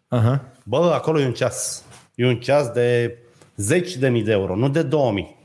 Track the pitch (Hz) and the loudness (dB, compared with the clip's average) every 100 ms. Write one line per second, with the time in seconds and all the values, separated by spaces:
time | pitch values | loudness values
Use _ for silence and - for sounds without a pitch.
0 | _ 123 113 135 - - - 131 175 143 | _ 0 2 2 -4 -16 -4 0 2 0
1 | 156 151 135 117 127 - - - - - | 0 0 0 0 -2 -2 -8 -10 -16 -20
2 | - - 123 120 123 143 131 117 120 120 | -16 -2 0 0 2 0 2 0 0 2
3 | 120 - - _ - - 101 175 180 127 | -2 -6 -18 _ -16 -6 -2 0 -2 -2
4 | 135 120 104 107 95 92 135 139 151 156 | 0 0 2 0 0 0 0 0 0 0
5 | 104 101 - - | 0 -2 -4 -12